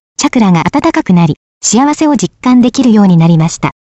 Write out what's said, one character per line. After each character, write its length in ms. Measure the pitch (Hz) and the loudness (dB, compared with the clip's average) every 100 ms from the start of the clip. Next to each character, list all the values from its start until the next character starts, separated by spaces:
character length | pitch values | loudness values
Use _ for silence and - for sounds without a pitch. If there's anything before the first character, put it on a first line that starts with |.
| - - | -4 -6
チ 80 | 285 | -4
ャ 40 | |
ク 100 | 254 | 0
ラ 100 | 196 | 0
が 140 | 170 - | 0 0
温 260 | 294 330 | -2 -2
か 100 | 320 | -2
く 100 | - | 0
な 120 | 175 | 0
り、 120 | 165 - _ _ | 0 -2 _ _
幸 320 | - 220 285 | -4 0 0
せ 140 | 294 311 | 0 -2
を 80 | 269 | -2
実 180 | 180 - | -4 -4
感 180 | 254 247 | 0 2
で 120 | 240 | 2
き 100 | 262 | 0
る 100 | 254 | 0
よ 120 | 214 | 2
う 20 | 202 | 2
に 100 | 170 | 2
な 100 | 165 | 2
り 120 | 165 | 0
ま 100 | 160 | -2
し 100 | - | -4
た。 120 | 151 - | -8 -8